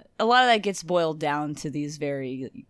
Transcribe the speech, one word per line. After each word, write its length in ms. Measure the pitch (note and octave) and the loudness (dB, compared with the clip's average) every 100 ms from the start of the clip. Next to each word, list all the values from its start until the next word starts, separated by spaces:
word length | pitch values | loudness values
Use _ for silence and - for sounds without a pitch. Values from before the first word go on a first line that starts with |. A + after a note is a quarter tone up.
| - - | -10 -2
a 60 | A3 | 4
lot 180 | B3 | 6
of 60 | B3 | 6
that 120 | A3+ | 4
gets 220 | G3+ F#3 | 2 -4
boiled 360 | E3 F3+ E3 D#3 | 0 2 2 0
down 360 | D#3 D3 D3+ C#3+ | -2 -2 -4 -6
to 160 | D3+ | -6
these 260 | C#3+ D3 D3+ | -6 -6 -6
very, 540 | D3 C#3 C3 C3 C3 - | -6 -4 -6 -8 -10 -14